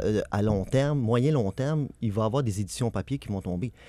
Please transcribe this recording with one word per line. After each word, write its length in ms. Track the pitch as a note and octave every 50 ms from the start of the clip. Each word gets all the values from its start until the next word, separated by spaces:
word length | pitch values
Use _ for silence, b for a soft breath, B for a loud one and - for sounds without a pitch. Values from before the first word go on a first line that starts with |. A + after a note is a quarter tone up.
| -
euh, 160 | G#2 G#2+ G2+ - -
à 120 | - G2+
long 220 | G#2 G#2+ G#2+ G2 F#2
terme, 360 | - - C3 C#3 D3 D3 C#3+
moyen-long 500 | A#2 A2 A#2+ A#2+ B2 D3+ D#3 C#3 G#2+ F#2+
terme, 380 | - - C3 D3 D#3+ D3+ C#3 - - -
il 120 | A#2 G#2+
va 100 | F#2+ A2
y 40 | A2
avoir 160 | A2 G#2+ C#3+ C3+
des 160 | A2+ F#2 G2+
éditions 300 | G2+ F2 - - B2 A2+
papier 260 | - G2+ F2+ - C3+ C#3
qui 100 | - -
vont 120 | G2+ F#2
tomber. 320 | - F#2+ F2+ F2+ C3 A#2+ b b b